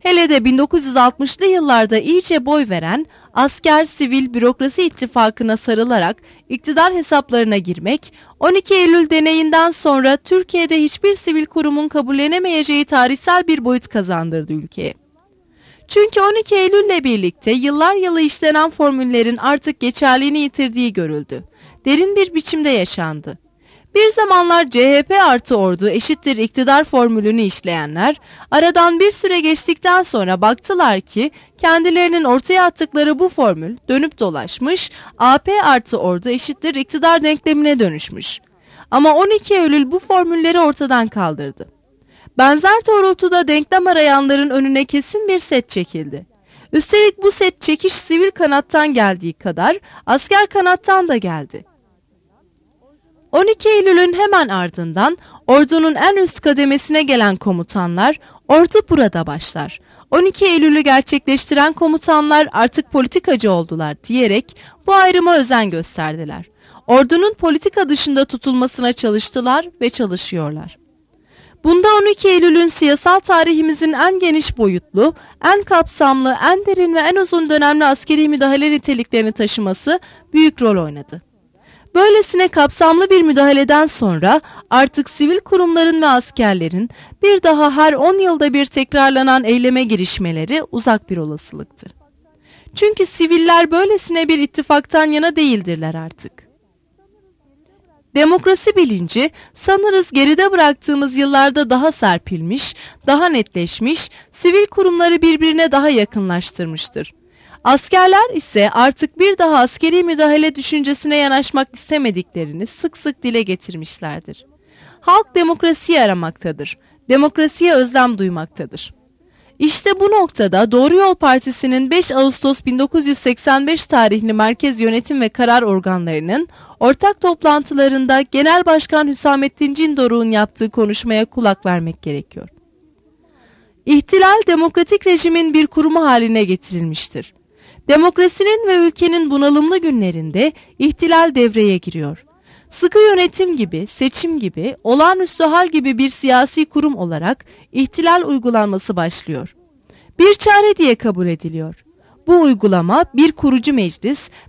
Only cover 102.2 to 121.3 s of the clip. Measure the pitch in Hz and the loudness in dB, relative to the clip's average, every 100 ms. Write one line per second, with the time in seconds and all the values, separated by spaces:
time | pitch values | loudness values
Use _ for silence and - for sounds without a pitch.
102.2 | - 170 165 262 - - - - - 285 | -4 -8 -6 -6 -8 -12 -20 -8 -2 0
103.2 | 349 269 208 180 170 - 233 330 - - | 0 -2 -4 -6 -8 -6 -4 -4 -8 -16
104.2 | _ - 349 392 403 403 370 349 339 339 | _ -2 2 2 2 0 0 2 0 2
105.2 | 330 311 320 320 330 277 294 247 208 220 | 2 2 0 0 0 2 2 0 -2 -4
106.2 | 190 175 - - 165 156 - 151 147 _ | -4 -6 -8 -10 -10 -10 -12 -12 -14 _
107.2 | _ _ _ - 247 269 - 370 370 392 | _ _ _ -6 0 0 2 2 4 4
108.2 | 494 349 - 208 208 - 262 - 302 330 | 2 -2 -4 0 0 2 0 0 -6 0
109.2 | 392 381 330 285 247 - 320 359 349 302 | 0 2 2 2 0 0 0 0 0 0
110.2 | 302 302 311 285 - 302 277 285 302 294 | 2 2 0 -4 -6 -4 -4 -4 -2 0
111.2 | 285 269 269 269 269 - - 302 247 180 | 0 0 -2 -4 -4 -8 -6 -4 -2 -4
112.2 | - 175 151 160 226 - 320 - 302 - | -8 -10 -10 -8 -12 -8 -10 -8 -10 -8
113.2 | 247 226 196 185 - 170 160 - 160 156 | -4 -4 -4 -6 -10 -14 -14 -14 -12 -12
114.2 | - - _ _ _ _ - _ - 392 | -16 -20 _ _ _ _ -20 _ 0 0
115.2 | - 370 339 320 339 311 - 320 214 180 | 2 -2 -2 0 -2 -2 0 0 2 -2
116.2 | 165 - 170 147 143 - _ _ - 269 | -6 -10 -10 -10 -12 -16 _ _ -2 0
117.2 | 294 - 311 - 349 277 247 262 247 202 | 0 0 -2 0 2 2 2 0 0 0
118.2 | 190 170 160 - 139 - - _ _ _ | -4 -6 -10 -12 -14 -14 -18 _ _ _
119.2 | _ _ _ - 302 - 403 392 403 427 | _ _ _ -4 -4 -2 -2 0 2 2
120.2 | 349 - 190 - 220 247 285 359 392 359 | 0 -2 0 2 2 4 4 4 2 2
121.2 | 285 | 2